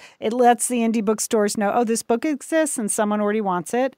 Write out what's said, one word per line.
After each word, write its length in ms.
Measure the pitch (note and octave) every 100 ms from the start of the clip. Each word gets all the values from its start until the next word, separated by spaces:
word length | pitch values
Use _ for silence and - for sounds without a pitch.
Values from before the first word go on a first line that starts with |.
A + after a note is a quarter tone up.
| - -
it 140 | A3+
lets 340 | A#3+ A#3+ A#3+ -
the 120 | B3
indie 240 | A#3 A3+ G#3
bookstores 500 | G#3+ - A3 G#3 -
know, 140 | G3+
"Oh, 120 | A#3+ A3+
this 180 | A3+
book 220 | - A#3 D#4
exists 520 | C#4 - D#4+ D#4 -
and 140 | G3+
someone 300 | - G#3 G#3
already 180 | G#3 G#3+
wants 340 | G3 F3+ F3
it." 220 | A#3+ C4